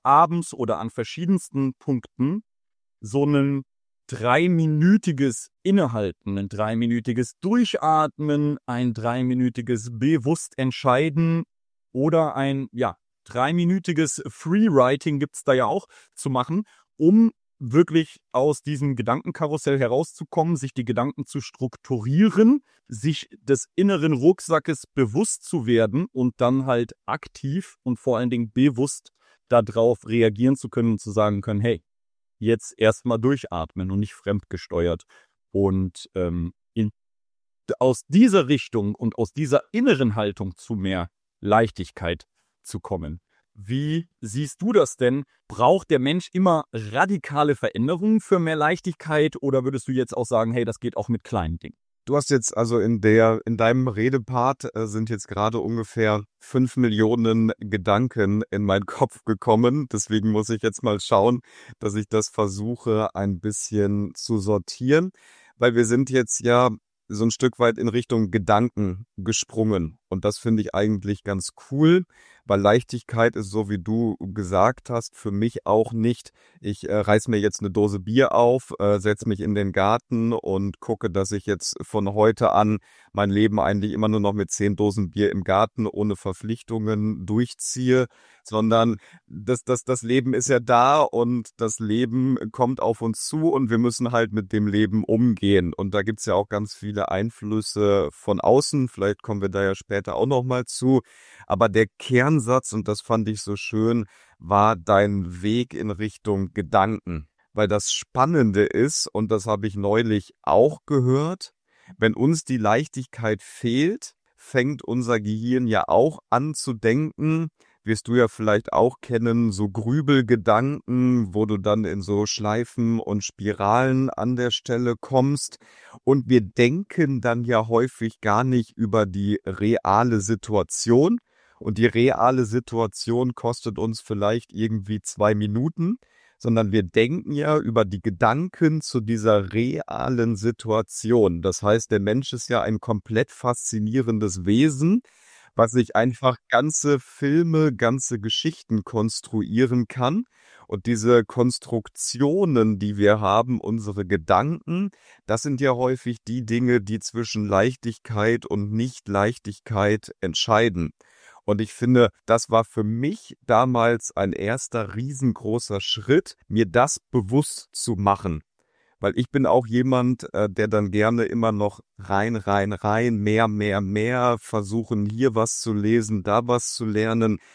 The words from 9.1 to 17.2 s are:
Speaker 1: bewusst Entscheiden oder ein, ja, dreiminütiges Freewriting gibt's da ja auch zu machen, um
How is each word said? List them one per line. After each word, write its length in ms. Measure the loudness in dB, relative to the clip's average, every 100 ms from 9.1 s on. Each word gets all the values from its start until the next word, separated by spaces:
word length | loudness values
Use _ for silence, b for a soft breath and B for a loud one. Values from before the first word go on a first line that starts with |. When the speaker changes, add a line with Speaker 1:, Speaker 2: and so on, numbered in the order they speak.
| -2 -2 0 0 -2 -4 -4 -6
Speaker 1:
bewusst 640 | -4 0 0 0 -4 -6 -6
Entscheiden 880 | -6 -2 0 2 2 0 0 0 -4 _ _ _ _
oder 440 | -2 0 2 0 -2
ein, 320 | -2 -4 -6
ja, 240 | -4 -4 -4 _ _
dreiminütiges 1000 | -10 -2 0 2 2 0 -2 -2 -2 -4 -12
Freewriting 920 | -10 -2 2 4 6 4 2 -2 -2
gibt's 260 | -4 -4
da 80 | 0
ja 140 | 2 2
auch 200 | -2 -6 b b
zu 160 | -10 -4
machen, 340 | -4 -2 -4 -6 b b 0
um 360 | 4 6